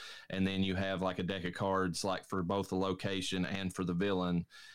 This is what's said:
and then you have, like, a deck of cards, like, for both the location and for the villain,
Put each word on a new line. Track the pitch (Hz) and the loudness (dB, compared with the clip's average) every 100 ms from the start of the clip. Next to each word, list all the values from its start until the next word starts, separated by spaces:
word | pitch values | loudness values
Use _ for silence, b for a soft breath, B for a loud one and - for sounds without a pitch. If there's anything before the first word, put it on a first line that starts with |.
| B B B | B B B
and | 95 95 | 0 2
then | 95 | 2
you | 95 90 | 2 2
have, | 98 95 | 0 0
like, | 92 90 | 0 0
a | |
deck | 92 98 87 | -2 -2 -4
of | |
cards, | 90 98 95 92 80 | -2 2 2 2 0
like, | 101 90 - | -2 -2 -2
for | 95 | -2
both | 87 101 95 | 0 0 0
the | 92 | 0
location | 95 92 101 95 92 95 90 | 0 0 -2 -2 0 0 0
and | 98 95 | 0 -2
for | - | -2
the | 90 | 0
villain, | 87 101 95 90 87 87 B B | 2 2 2 2 2 0 B B